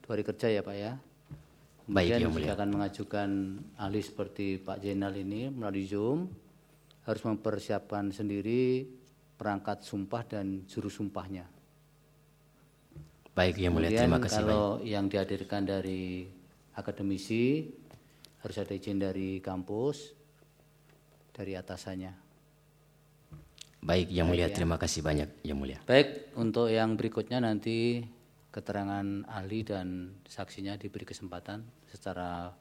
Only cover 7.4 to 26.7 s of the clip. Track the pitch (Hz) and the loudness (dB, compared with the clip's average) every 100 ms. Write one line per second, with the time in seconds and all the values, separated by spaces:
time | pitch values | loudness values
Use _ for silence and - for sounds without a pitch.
7.4 | 110 104 - 101 - 104 101 95 104 101 | 0 -2 0 -2 0 -2 -2 -2 -2 -2
8.4 | 104 120 127 127 131 - - _ _ _ | 2 2 4 2 -2 -14 -20 _ _ _
9.4 | 107 98 98 101 - 101 98 117 117 107 | -2 0 -2 -6 -4 -4 -2 -4 -4 -4
10.4 | 98 95 95 - 104 - 101 95 92 95 | -4 -4 -6 -6 -6 -4 -4 -4 -8 -10
11.4 | - - - - _ _ _ _ _ _ | -10 -20 -20 -20 _ _ _ _ _ _
12.4 | _ _ - _ _ - - - - - | _ _ -20 _ _ -20 -20 -20 -6 4
13.4 | 92 87 90 82 82 110 123 - 95 107 | 4 4 4 4 4 4 6 4 4 2
14.4 | 107 107 101 101 113 104 98 101 95 95 | 4 4 4 0 -2 0 0 0 0 -4
15.4 | 95 104 95 98 95 92 92 92 92 - | -4 -2 0 -2 -2 -4 -4 -6 -8 -16
16.4 | - - - - 104 101 98 98 - 113 | -20 -20 -16 -8 -8 -2 -2 -2 0 2
17.4 | 123 156 - - - - - - - - | 4 4 -2 -12 -18 -20 -20 -20 -20 -12
18.4 | - - 98 98 - 98 98 95 95 95 | -8 -4 -4 -4 -2 0 0 0 -2 -4
19.4 | 95 92 92 104 135 147 - - - _ | -4 -6 -4 0 0 -2 -10 -20 -20 _
20.4 | - _ - _ _ - _ - - - | -20 _ -20 _ _ -20 _ -20 -20 -10
21.4 | 98 92 90 90 - 95 92 92 - - | -8 -6 -6 -8 -6 -8 -8 -12 -20 -20
22.4 | _ _ _ _ _ _ _ _ _ - | _ _ _ _ _ _ _ _ _ -20
23.4 | - - - - 80 90 90 92 85 87 | -20 -20 -20 -8 4 4 4 4 4 6
24.4 | 85 - 85 82 80 - 78 76 73 - | 4 2 2 2 2 0 2 2 0 -4
25.4 | 76 69 67 71 - 127 147 - - - | -4 -4 -4 -6 6 8 8 2 -10 -2
26.4 | 113 110 117 | 2 4 4